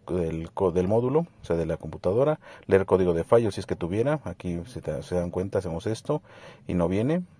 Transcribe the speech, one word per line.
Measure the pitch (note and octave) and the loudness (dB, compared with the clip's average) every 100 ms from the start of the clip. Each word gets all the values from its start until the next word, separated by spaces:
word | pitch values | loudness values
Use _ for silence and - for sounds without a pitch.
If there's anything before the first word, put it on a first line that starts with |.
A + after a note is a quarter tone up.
| - | -4
del | F2+ E2 D#2+ E2 | -4 -2 -4 -6
co-, | - F#2+ | -2 0
del | E2+ F#2 | 2 2
módulo, | A2+ B2 D3 | 2 2 0
o | E3+ - - | -2 -6 -4
sea, | E2+ | -2
de | D#2+ | -2
la | D#2+ | -4
computadora, | D#2+ D#2 F2+ G#2+ C#3+ D#3 - - - | -6 -4 0 2 2 0 -6 -16 4
leer | G2 F#2+ | 4 6
código | F#2+ F2+ | 4 4
de | E2+ | 2
fallo | E2 A#2 A2+ | 4 4 4
si | G2 | -2
es | - | -6
que | F2 | -4
tuviera. | E2+ G2+ B2 D3+ - | -2 0 0 -2 -4
Aquí | F2 F2+ F2 E2+ | -8 -6 -6 -6
se | E2+ | -10
te, | D#2+ C#2+ | -6 -6
se | - F2+ | -4 -2
dan | F2 | -2
cuenta, | F2+ G2 G2+ | -2 -2 -2
hacemos | F2+ E2 G#2+ | -2 -4 -4
esto | A2+ - D3+ - - - - - | -4 -4 -4 -6 -20 -20 -16 -4
y | |
no | F2+ E2+ | 0 2
viene. | F#2+ B2 F3 F3+ | 2 0 -2 -4